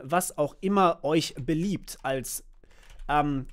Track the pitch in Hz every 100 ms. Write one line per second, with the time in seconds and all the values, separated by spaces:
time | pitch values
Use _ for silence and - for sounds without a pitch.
0 | 131 175 - - 143 - 190 202 180 165
1 | 139 160 - - 127 160 196 175 - -
2 | 131 135 113 - - - - - - -
3 | - 147 147 139 127